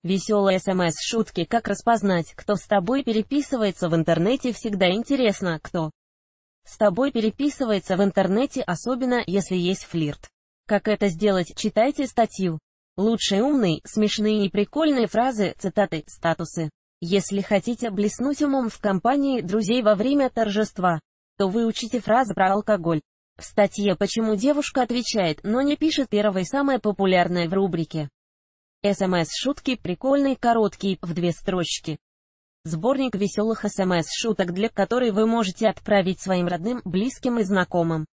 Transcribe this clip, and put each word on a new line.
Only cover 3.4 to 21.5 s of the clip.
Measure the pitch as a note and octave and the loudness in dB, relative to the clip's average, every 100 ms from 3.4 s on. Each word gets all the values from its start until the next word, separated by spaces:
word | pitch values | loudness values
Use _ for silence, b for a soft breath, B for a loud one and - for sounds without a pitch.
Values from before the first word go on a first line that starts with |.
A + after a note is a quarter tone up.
| C#4 B3 G#3+ - F3 | -2 0 -2 0 0
в | |
интернете. | E3 D#3+ D#3+ F3+ C4+ B3+ | 0 2 2 2 0 -2
Всегда | G#3 A3+ G3 F#3 | -6 -6 0 2
интересно, | G3 A#3 C#4 A#3 F#3+ F#3 D#3+ | 0 0 0 2 0 -4 -4
кто | - F3+ D#3 _ _ _ _ _ _ _ | -6 -6 -6 _ _ _ _ _ _ _
с | - - | -20 0
тобой | G#3 F3+ C#4 | 2 2 0
переписывается | A#3 A3 - C#4+ - A#3+ G3+ - F#3 | 0 -2 0 -4 -2 -2 -2 0 0
в | |
интернете, | G3+ G3 F#3 G3+ C#4 C4+ | 2 2 2 2 0 -4
особенно | - E3+ - B3+ B3+ B3 - | -4 -4 -4 -2 0 -2 0
если | G3 F3+ F#3 | -2 -2 -2
есть | F3 F#3+ | 0 -2
флирт. | - E3+ D3+ - - _ _ _ - | -4 -4 -4 -6 -18 _ _ _ -2
Как | G#3 - | -2 0
это | G#3 G3+ | 0 0
сделать, | E3 G#3 F#3 F3 - | 2 2 2 -2 -4
читайте | G#3+ G#3+ B3 D4 C4+ | -2 2 2 0 -4
статью. | - A3 - F#3 D#3+ _ _ _ - | 0 0 0 -4 -4 _ _ _ -2
Лучшие | G#3 A#3 - G3 | 0 2 0 2
умные, | C4 C#4+ G3 D#3 | 2 2 2 0
смешные | - - G#3 - G#3+ G#3+ G3 | -4 0 0 2 0 0 0
и | |
прикольные | G#3 G#3 D4 D#4 C4+ A3 | 0 -2 0 2 2 2
фразы, | - B3+ A3+ F#3 - | 2 0 0 -2 -2
цитаты, | F#3+ F#3 G3 D#3+ - | -4 0 0 -2 -8
статусы. | - E3 D#3+ E3 - D#3 _ _ _ | -4 -2 -2 -4 -6 -6 _ _ _
Если | E3+ G3 - G3 | 0 0 0 -4
хотите | G3 G3+ - A#3+ A#3+ | 0 0 0 -6 -4
блеснуть | F#3+ G#3 - C4 C#4+ | 0 -2 0 -4 0
умом | D4 C4+ A#3 | 0 0 -2
в | - | -2
компании | G#3 F#3+ A#3 C#4+ C#4 B3+ | -2 0 2 2 0 -2
друзей | F3 G#3 G3 B3 | -2 -2 2 2
во | G#3+ | 4
время | G3+ B3 C#4+ C4 | 4 2 2 0
торжества, | - A3+ G3+ G#3+ - F3+ D#3+ _ _ _ _ | 0 0 0 -2 0 0 0 _ _ _ _
то | |
выучите | G3 | 0